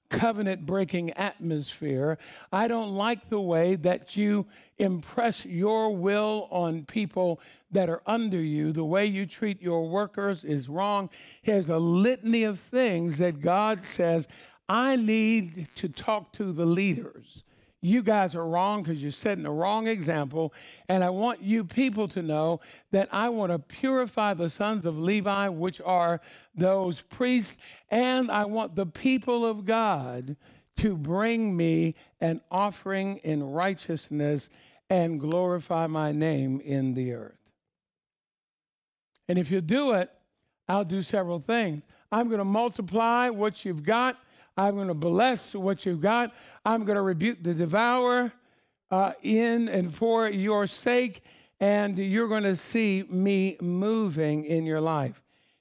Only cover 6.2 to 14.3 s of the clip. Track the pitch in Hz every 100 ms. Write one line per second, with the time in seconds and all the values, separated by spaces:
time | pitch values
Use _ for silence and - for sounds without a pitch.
6.2 | 214 214 185 180 170 160 143 220 196 -
7.2 | 180 165 - - _ 196 175 165 - 226
8.2 | 220 185 160 151 151 160 156 185 208 196
9.2 | 196 - 214 196 180 170 165 185 208 208
10.2 | 202 185 151 147 127 160 202 202 190 -
11.2 | - - - 202 160 160 170 175 220 254
12.2 | 220 233 220 190 - 247 247 175 170 147
13.2 | 175 147 165 185 214 214 196 - 170 165
14.2 | 151